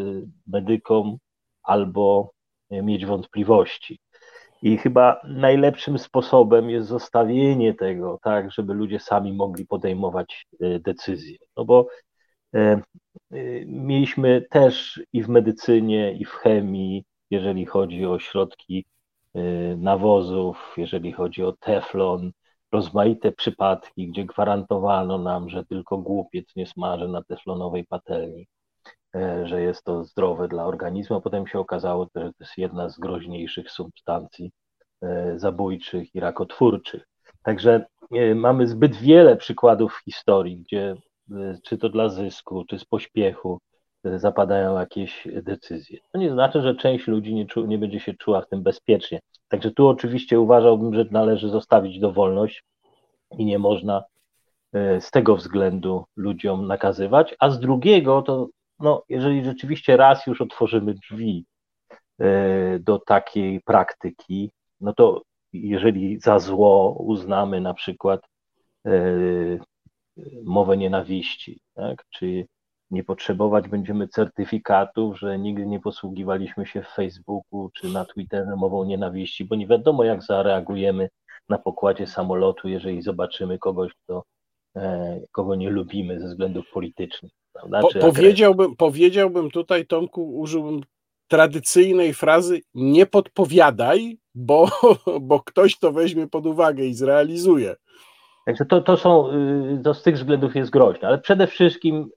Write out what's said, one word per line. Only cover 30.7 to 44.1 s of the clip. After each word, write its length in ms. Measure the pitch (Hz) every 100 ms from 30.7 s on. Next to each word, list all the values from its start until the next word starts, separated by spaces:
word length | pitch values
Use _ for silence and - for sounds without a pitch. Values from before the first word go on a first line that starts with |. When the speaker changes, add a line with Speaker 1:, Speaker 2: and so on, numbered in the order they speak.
| 87 87 95 101 95
Speaker 1:
a 40 |
potem 260 | - 101 95
się 120 | 101
okazało, 460 | 92 90 92 90
że 60 | 90 85
to 100 | 85 -
jest 180 | - -
jedna 300 | 92 87 85
z 100 | -
groźniejszych 720 | - 92 87 87 85 - -
substancji, 800 | - 85 _ - 85 78 _ 87 _ _ _ _ _
e, 360 | 90 87 87 85
zabójczych 760 | 98 90 95 92 - 90 85
i 60 | 92
rakotwórczych. 840 | 87 - 92 - 123 101 - - _ _ _ _
Także, 440 | 113 104 117 113 - _ -
e, 220 | 120 113
mamy 320 | 113 120 131 120
zbyt 300 | 113 143 107
wiele 400 | 127 165 160 110
przykładów 580 | - - 120 107 110
w 100 | -
historii, 520 | - - - 98 90 90
gdzie, 400 | 87 104 98 95 _ _ _
e, 280 | 101 98 90
czy 140 | - 110
to 100 | 113
dla 200 | 110 110
zysku, 560 | 92 98 - - 92
czy 140 | 87 98
z 60 |
pośpiechu, 760 | - 107 - 110 98 - 92 90 _ _ _ _
e, 140 | 95